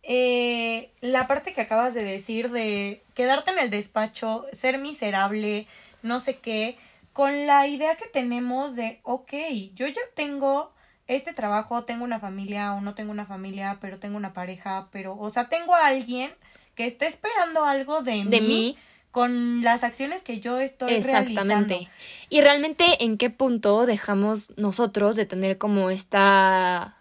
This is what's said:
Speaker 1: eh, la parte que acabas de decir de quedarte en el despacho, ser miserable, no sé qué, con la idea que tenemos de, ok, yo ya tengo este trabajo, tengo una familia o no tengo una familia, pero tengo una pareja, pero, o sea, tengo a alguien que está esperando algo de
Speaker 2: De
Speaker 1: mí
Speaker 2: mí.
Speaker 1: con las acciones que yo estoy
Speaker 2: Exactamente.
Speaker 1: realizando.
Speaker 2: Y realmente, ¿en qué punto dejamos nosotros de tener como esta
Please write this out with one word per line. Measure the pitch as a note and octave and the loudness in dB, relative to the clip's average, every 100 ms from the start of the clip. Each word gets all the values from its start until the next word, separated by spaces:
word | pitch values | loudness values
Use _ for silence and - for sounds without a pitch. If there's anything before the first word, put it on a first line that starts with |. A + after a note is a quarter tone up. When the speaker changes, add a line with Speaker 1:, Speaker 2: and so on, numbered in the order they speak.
Speaker 1:
eh, | - B3 B3+ B3 A#3+ A#3+ A#3 A3+ - _ | 0 2 2 2 0 -2 -4 -6 -10 _
la | B3 B3+ B3+ | 0 0 2
parte | C#4+ F#4 | -2 -2
que | F#4 | -6
acabas | A3 A3 B3 | 0 2 2
de | A#3 | -2
decir | G3+ G3 G3 A3+ A#3+ | -4 -6 -6 -4 -4
de | A#3+ A3 G3+ G3+ G#3 _ | -4 -2 -2 -4 -8 _
quedarte | - B3 C#4 D4+ | -2 2 2 0
en | F#4 | 0
el | B3+ | 0
despacho, | G#3 G3+ A3 G#3+ - A3+ A3+ C#4 C4+ | -2 -4 -4 -4 -4 -6 -6 -8 -4
ser | B3+ C4+ | -2 -2
miserable, | C#4+ D4 G#3+ G3 G3+ G#3+ G#3+ G#3 G#3+ - - _ | -6 -6 -2 0 0 0 -2 -4 -8 -20 -20 _
no | A3+ A#3+ | -6 -4
sé | B3+ B3+ | -4 -6
qué, | - A3 A3 B3 - _ _ | -6 -4 -4 -8 -20 _ _
con | - C#4 C#4+ D4 | 0 0 2 4
la | C#4+ C#4 | 4 4
idea | C#4+ D#4 D#4+ | 0 -2 -2
que | A4+ | -4
tenemos | C#4 B3 A#3+ B3 B3+ C#4+ A#3+ | -4 -2 -4 -4 -4 -4 -6
de, | A3+ A3+ | -8 -8
ok, | - B3+ - C#4+ D#4+ A#3+ F#3+ F#3 | -6 -6 -6 -8 -6 -6 -8 -6
yo | C4+ | -6
ya | C#4+ B4+ - | -6 -8 -6
tengo | D4 C#4 C#4 C#4 D#4 _ _ _ - | -6 -2 0 0 -2 _ _ _ -4
este | C4 D4+ | -4 -4
trabajo, | E4 G#3+ G#3 A3 A#3 | -6 -2 -2 -2 -6
tengo | A#3 A#3 A#3+ | -6 -8 -6
una | A3+ | -6
familia | G3+ G3 G3 G#3 G#3 | -8 -10 -8 -6 -4
o | G3+ | -4
no | G3+ G3+ | -6 -8
tengo | G#3+ | -10
una | G#3 G3 | -10 -10
familia, | F#3+ G3 F#3+ G3 G3 | -12 -10 -8 -8 -8
pero | F#3+ F#3+ | -12 -12
tengo | G3+ G#3 | -10 -8
una | G3 | -8
pareja, | F#3 F3+ F#3 G3 F#3+ F#3+ | -8 -10 -10 -8 -8 -8
pero, | G3 F#3 G3+ | -12 -12 -10
o | G#3+ | -4
sea, | A3+ A#3+ | -4 -2
tengo | E4 E4+ F4 | -4 2 4
a | D4+ | 4
alguien | C4+ A#3 B3 C4+ - _ _ _ - | 2 -2 -6 -6 -10 _ _ _ -8
que | A#3 | -8
está | A#3+ D#4 | -2 -4
esperando | D#4+ - A4+ E4+ D#4+ D4 | -4 -4 0 0 2 2
algo | C#4 C4 D#4 | 0 0 -2
de | B3+ G#3+ | -2 -2
Speaker 2:
De | G3+ A3+ | 2 4
Speaker 1:
mí | A3 | 4
Speaker 2:
mí. | A3+ A3+ C#4+ _ _ _ | 2 0 -4 _ _ _
Speaker 1:
con | B3 B3 B3 A#3+ A#3+ | 0 0 2 0 2
las | A#3 A#3+ | 2 2
acciones | A#3+ A3+ C#4 F#4 | 0 -4 -6 -6
que | - A3+ | -8 -8
yo | A#3+ B3 | -4 -2
estoy | C4+ - B3 | -4 -4 0
Speaker 2:
Exactamente. | A#3+ B3+ A#3 B3 G#3 G3 G#3 G#3 | 2 4 4 2 0 2 2 2
Speaker 1:
realizando. | F3 F3+ - - - - | -2 -6 -18 -20 -18 2
Speaker 2:
Y | D4 | 6
realmente, | C#4+ C#4+ D#4 D4+ F4 F4 | 8 6 2 4 4 4
¿en | A#3 G#3+ | 2 0
qué | B3 | -2
punto | - C4+ A#3 G#3+ G#3 B3 | 0 0 2 4 4 4
dejamos | G#3 - G3 G#3 G#3+ - - | 0 0 0 2 0 -6 -4
nosotros | G#3 F#3+ A#3 G3+ G3+ A3 | -4 0 -2 2 2 2
de | G#3 | -2
tener | F#3 F#3+ F#3+ | -2 -2 -2
como | G#3+ G3+ F#3 | 0 2 2
esta | F#3+ - G3+ G3 G3 F#3+ F#3 F#3 F3+ F3+ _ | -2 0 4 8 8 6 6 2 0 -4 _